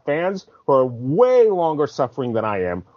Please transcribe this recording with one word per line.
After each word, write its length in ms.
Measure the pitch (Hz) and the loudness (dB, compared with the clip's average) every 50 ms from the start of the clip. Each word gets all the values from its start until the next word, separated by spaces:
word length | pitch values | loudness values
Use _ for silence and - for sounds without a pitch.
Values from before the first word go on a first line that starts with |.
| - | -6
fans 440 | - 143 160 175 185 202 190 - _ _ _ _ | -4 -4 -2 -2 -4 -4 -6 -10 _ _ _ _
who 60 | - 139 | 0 2
are 120 | 131 131 | 2 2
way 640 | 127 120 117 123 131 147 190 247 254 254 254 233 220 | 0 -2 -8 -6 -2 2 2 4 4 6 4 4 4
longer 380 | 196 180 170 160 156 147 151 | 2 0 0 -2 0 -2 -2
suffering 460 | 139 - - 139 123 - - 131 123 113 | -4 -2 -4 -4 -4 -4 -6 -6 -4 -2
than 120 | 110 107 | -2 -2
I 200 | 110 104 98 92 | -2 -2 -2 -2
am 180 | 90 87 90 90 _ _ | -4 -4 -6 -10 _ _